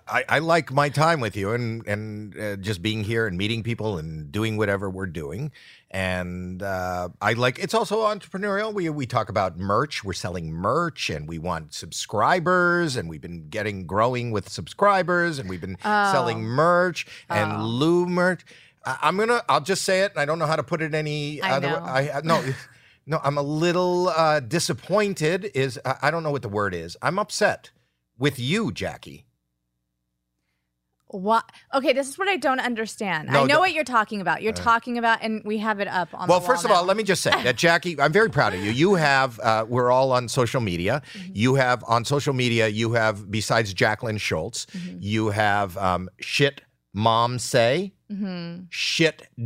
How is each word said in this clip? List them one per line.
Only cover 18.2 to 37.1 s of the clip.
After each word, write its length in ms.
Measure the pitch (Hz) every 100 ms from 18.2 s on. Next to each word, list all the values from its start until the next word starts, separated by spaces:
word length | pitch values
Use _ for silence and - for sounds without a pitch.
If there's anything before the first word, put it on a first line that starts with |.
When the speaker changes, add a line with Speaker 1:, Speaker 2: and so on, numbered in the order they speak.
| 180 175 - - - _
Speaker 1:
I, 140 | 123 127
I'm 160 | 151 185
gonna, 260 | 226 240 -
I'll 140 | 143
just 200 | 143 185
say 200 | - 190
it. 80 | 202
And 80 | 156
I 60 | 143
don't 120 | 165
know 80 | 151
how 100 | 151
to 60 |
put 200 | - 165
it 100 | 156
any 460 | 156 151 151 147 151
Speaker 2:
I 120 | 185
Speaker 1:
other 180 | 139 139
Speaker 2:
know. 80 | -
Speaker 1:
way. 100 | 170 131 147
I, 80 | 143
I, 20 |
no, 220 | 160 156 131 131 - -
<laughs> 300 | _ _ -
no, 120 | 156
I'm 140 | 139 147
a 40 |
little, 680 | 143 151 175 175 180 175 180
uh, 300 | 160 160 151
disappointed 1080 | 113 165 - 131 - 202 202 180 151 185 208
is, 260 | 131 131 117 131
I, 100 | 131
I 80 | 143
don't 120 | 165
know 80 | 156
what 100 | 139
the 80 | 107
word 240 | 104 101
is. 240 | 87 82 -
I'm 180 | 131 190
upset 520 | 208 - 196 - - _ _ _ _ -
with 200 | 139 139
you, 320 | 127 208 165
Jackie. 540 | 85 90 - - 71 _ _ _ _ _ _ _ _ _ _ _ _ _ _ _ _ _ _ -
Speaker 2:
What? 380 | 196 196 226 - - -
Okay, 180 | 277 285
this 140 | 262 269
is 80 | 349
what 100 | 392
I 80 | 349
don't 240 | 277 262
understand. 680 | 240 220 220 - 202 156 135
Speaker 1:
No, 100 | -
Speaker 2:
I 40 | 269
know 80 |
Speaker 1:
the 60 | 311
Speaker 2:
what 120 | 370
you're 100 | 311
talking 380 | 269 240 208 208
about. 220 | 175 156
You're 100 | 214
Speaker 1:
Uh. 40 | 214
Speaker 2:
talking 400 | 214 226 247 240
about, 240 | 233 226
and 200 | 226 214
we 140 | 208 214
have 220 | 220 202
it 80 | 185
up 200 | 180 170
on 160 | - 175
Speaker 1:
Well, 100 | 180
Speaker 2:
the 80 | 180
Speaker 1:
first 160 | 254
Speaker 2:
wall 80 | 202
Speaker 1:
of 40 | 180
all, 40 |
Speaker 2:
now. 40 | 180
Speaker 1:
let 80 | 208
me 40 |
just 200 | 190